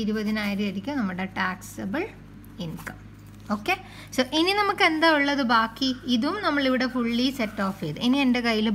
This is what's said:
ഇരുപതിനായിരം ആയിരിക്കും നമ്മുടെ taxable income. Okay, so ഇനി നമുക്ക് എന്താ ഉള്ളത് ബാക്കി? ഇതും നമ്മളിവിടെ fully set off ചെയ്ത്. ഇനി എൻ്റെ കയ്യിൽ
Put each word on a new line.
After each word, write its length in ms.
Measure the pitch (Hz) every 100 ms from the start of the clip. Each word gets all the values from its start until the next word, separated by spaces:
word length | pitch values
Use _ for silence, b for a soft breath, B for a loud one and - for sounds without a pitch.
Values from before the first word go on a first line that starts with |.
| 214
ഇരുപതിനായിരം 580 | 214 214 214 208 202 208
ആയിരിക്കും 300 | 190 262 285
നമ്മുടെ 260 | 196 180 190 -
taxable 640 | 185 180 - - 208 269 440 - - - - -
income. 340 | 165 - - - - - - - -
Okay, 220 | 208 330 381 B B B -
so 60 | 254 311
ഇനി 120 | 349 403
നമുക്ക് 260 | 403 403 359
എന്താ 180 | 311 330 302
ഉള്ളത് 240 | 285 285 240
ബാക്കി? 340 | 233 220 - 269 254 - 240
ഇതും 200 | 285 403 370
നമ്മളിവിടെ 420 | 285 262 254 254 254
fully 300 | 233 233 262 262
set 240 | 214 - 196
off 120 | 196
ചെയ്ത്. 160 | 160 151 247
ഇനി 100 | 277 262
എൻ്റെ 140 | 247 240
കയ്യിൽ 220 | 220 220